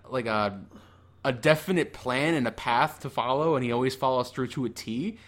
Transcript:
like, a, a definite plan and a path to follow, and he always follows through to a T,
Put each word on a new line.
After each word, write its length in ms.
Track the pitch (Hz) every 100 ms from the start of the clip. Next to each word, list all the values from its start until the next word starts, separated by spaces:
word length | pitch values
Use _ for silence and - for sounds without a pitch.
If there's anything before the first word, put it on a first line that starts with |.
| -
like, 140 | 127 113
a, 340 | 110 104 98 - - - - - _
a 80 | 139
definite 600 | 123 151 156 - 185 147
plan 420 | - 123 127 151 160
and 120 | 120
a 40 |
path 480 | - - 117 151 -
to 80 | 139
follow, 460 | - 120 135 160 143
and 100 | 123
he 60 |
always 240 | 120 131 131
follows 340 | 135 131 123
through 180 | - 127
to 180 | 147 120
a 40 |
T, 480 | - - 117 185 220